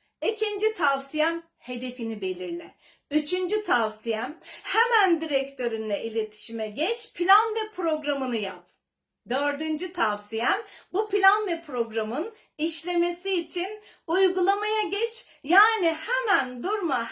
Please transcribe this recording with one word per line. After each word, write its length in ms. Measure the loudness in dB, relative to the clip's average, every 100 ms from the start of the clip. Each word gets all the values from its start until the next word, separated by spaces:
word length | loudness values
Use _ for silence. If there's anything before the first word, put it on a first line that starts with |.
| _ _
İkinci 520 | -2 0 -2 0 0
tavsiyem 680 | 2 2 2 0 0 0 0 -8 _
hedefini 640 | -10 -6 -6 -6 -6 -2
belirle. 540 | -4 -4 -6 -6 -10 -18 _ _ -2
Üçüncü 540 | -2 0 -2 0 0
tavsiyem 760 | 2 2 0 -2 -4 -2 -4 -10 -16 -14
hemen 580 | -2 2 4 6 6 4
direktörünle 840 | 2 0 0 -4 -2 -2 -2 -2
iletişime 640 | -2 -2 -4 -6 -8 -6 -6
geç, 440 | -2 -2 -2 -4
plan 400 | 0 6 6 4
ve 160 | -2 -4
programını 680 | -2 0 0 -2 -2 -2 -2
yap. 340 | -4 -8 -16 _ _ _ _ _ -6
Dördüncü 640 | -2 0 -2 -4 -4 -4
tavsiyem 680 | -2 -2 -2 -4 -2 0 -2 -4 -18 -4
bu 160 | -2 0
plan 380 | 4 4 4 0
ve 160 | -4
programın 720 | -4 -4 -2 -2 -2 -4 -6 -10 _ -4
işlemesi 760 | -2 -2 0 0 0 0 -2
için 480 | -2 -2 -4 -6 -8 -16 -12 -2
uygulamaya 760 | 2 4 4 2 2 0 0
geç, 440 | 0 -2 -2 -4 -10 -10
yani 540 | 4 6 6 4 0 0 -2
hemen 560 | -2 2 2 0 -4
durma, 460 | -4 -2 0 -2 -2